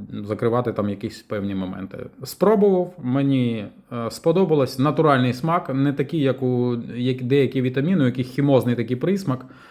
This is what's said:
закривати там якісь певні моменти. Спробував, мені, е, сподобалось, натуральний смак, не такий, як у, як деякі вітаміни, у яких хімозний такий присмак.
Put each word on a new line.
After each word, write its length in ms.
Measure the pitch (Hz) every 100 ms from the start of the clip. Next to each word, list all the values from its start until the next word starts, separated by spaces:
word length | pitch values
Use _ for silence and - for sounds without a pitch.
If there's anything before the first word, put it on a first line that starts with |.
| 104 110
закривати 500 | 104 104 117 120 120
там 160 | 107 104
якісь 320 | 98 110 -
певні 340 | - 104 98 95
моменти. 420 | 92 95 95 - - -
Спробував, 680 | 131 - 185 214 202 180 175 -
мені, 640 | 127 135 139 135 120 113 101 - -
е, 180 | 120 117
сподобалось, 680 | - 165 170 180 151 123 127
натуральний 540 | 147 147 156 135 127
смак, 380 | 123 160 175 170
не 200 | 131 139
такий, 260 | 139 135 165
як 240 | 135 127
у, 340 | 127 123 123 120 - 117
як 280 | 127 127
деякі 380 | 123 139 131 135
вітаміни, 420 | 127 131 151 190
у 40 | 127
яких 200 | 131 127
хімозний 480 | - 143 131 113 117
такий 200 | 117 123
присмак. 500 | 165 196 139 127 - - -